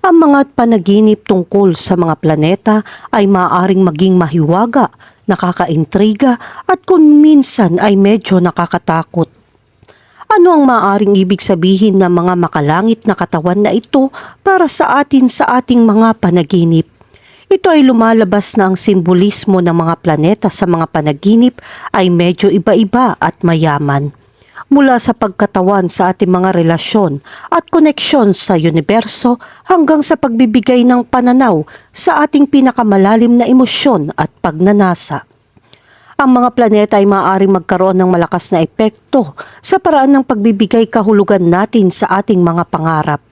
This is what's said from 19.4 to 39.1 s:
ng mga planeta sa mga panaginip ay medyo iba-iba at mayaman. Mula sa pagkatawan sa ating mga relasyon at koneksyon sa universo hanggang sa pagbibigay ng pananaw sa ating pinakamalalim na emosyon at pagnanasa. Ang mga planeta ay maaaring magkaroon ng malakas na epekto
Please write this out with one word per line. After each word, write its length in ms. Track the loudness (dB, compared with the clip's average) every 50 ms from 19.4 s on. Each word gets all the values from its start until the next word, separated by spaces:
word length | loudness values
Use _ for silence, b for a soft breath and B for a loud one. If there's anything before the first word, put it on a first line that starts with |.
| -2 0 0 0
ng 240 | 0 0 0 0 -2
mga 160 | -2 -4 -4
planeta 480 | _ -4 -2 0 0 0 -2 0 -2 -4
sa 160 | -2 -2 -2
mga 240 | -2 -2 -2 -4 -4
panaginip 720 | _ -4 -2 -2 -4 -2 0 2 2 4 2 2 0 -4 B B B B B B B
ay 160 | -2 0 0
medyo 400 | 0 0 0 0 0 0 0 0
iba-iba 640 | 0 0 0 0 0 0 0 0 0 0 0 0 -2 _
at 240 | -4 -6 -6 _ -2
mayaman. 720 | -2 0 0 0 0 -2 -2 -2 -2 -4 -4 -4 -6 -12 _ _ _ B B B B B B B B
Mula 320 | 2 2 4 2 2 0
sa 160 | 0 -4 -4
pagkatawan 720 | _ -4 -6 -4 _ -4 -4 _ -2 0 0 0 0 -2 -2
sa 240 | -2 -2 -2 -2
ating 160 | 0 _ -2 0
mga 240 | 0 0 0 0
relasyon 720 | 0 0 0 0 -2 -2 -4 -4 -2 -2 -2 -2 -4 -8 B B B B B B
at 160 | -4 -4 -4 _
koneksyon 640 | 0 2 2 2 0 -2 -4 -2 0 2 2 2 0
sa 240 | 0 -2 -2 -2 0
universo 800 | 0 0 -2 -2 -2 0 -2 -2 -2 -2 -6 -2 -2 -2 -2 -2 B B B B B
hanggang 400 | B 0 0 2 2 2 0 0
sa 160 | -2 -2 -2
pagbibigay 640 | -2 -4 0 0 0 2 0 -2 0 0 0 2 2
ng 240 | 2 2 0 -2 _
pananaw 560 | -2 -2 0 2 2 2 2 2 0 -2 -4 B B B B B B
sa 240 | -4 -2 -2 0 0 -2 0
ating 160 | 2 0 0
pinakamalalim 880 | 2 2 2 2 2 0 -2 -2 0 2 2 2 2 2 2 2 2
na 160 | 2 2 2 2
emosyon 640 | 2 2 2 0 -2 -2 0 0 0 0 -2 -6 -6 -6
at 80 | -6 -8 _ _ -8
pagnanasa. 800 | -6 -4 0 0 2 2 2 2 0 0 -2 -4 -4 -6 -8 -12 _ _ _ _ _ _ _ b b b b b b b b b b b b
Ang 240 | 0 2 2 2 0
mga 60 | 0
planeta 480 | 0 0 0 2 2 0 0 0 0 0
ay 80 | 2 2
maaaring 480 | 2 0 0 -2 0 0 0 0 0
magkaroon 400 | -2 -2 -4 -2 0 0 0 0
ng 160 | 0 0 0
malakas 400 | 0 0 -2 -2 -4 -6 -4 -2
na 80 | -2 -2
epekto 800 | -2 -4 _ -4 -4 -4 -4 -6 _ _